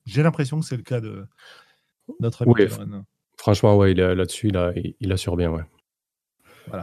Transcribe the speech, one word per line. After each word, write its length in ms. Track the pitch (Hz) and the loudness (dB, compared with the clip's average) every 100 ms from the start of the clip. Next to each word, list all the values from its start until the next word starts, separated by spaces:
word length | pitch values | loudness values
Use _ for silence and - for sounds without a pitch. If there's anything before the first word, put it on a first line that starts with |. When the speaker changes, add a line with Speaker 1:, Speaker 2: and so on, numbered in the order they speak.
| 110 | -6
Speaker 1:
j'ai 160 | 131 | 0
l'impression 360 | 160 156 131 156 | 0 0 -4 -4
que 60 | |
c'est 120 | 160 117 | -6 -8
le 60 | |
cas 180 | - 120 | -6 -6
de 240 | 110 101 98 _ - - _ _ _ _ - - | -6 -12 -16 _ -20 -20 _ _ _ _ -20 -6
notre 240 | 117 - | -6 0
ami 80 | 120 110 | 4 6
Speaker 2:
Oui, 100 | 92 | 4
Speaker 1:
Kellren. 380 | 107 104 101 - _ _ - | 0 -12 -14 -16 _ _ -6
Speaker 2:
franchement, 400 | - 101 107 101 | 0 4 6 6
ouais, 160 | 98 | 6
il 80 | 90 | 4
a, 140 | 90 | 2
là-dessus, 340 | 92 92 - 107 | 0 -2 -4 -2
il 80 | 95 | 0
a, 160 | 87 | -2
il, 200 | - - - | -4 -8 -8
il 120 | 95 | -4
assure 240 | 95 - 87 | -4 -2 -2
bien, 140 | 85 | -2
ouais. 140 | 80 80 _ _ _ _ _ _ _ _ _ - | -2 -8 _ _ _ _ _ _ _ _ _ -16
Speaker 1:
Voilà. 140 | 92 | -12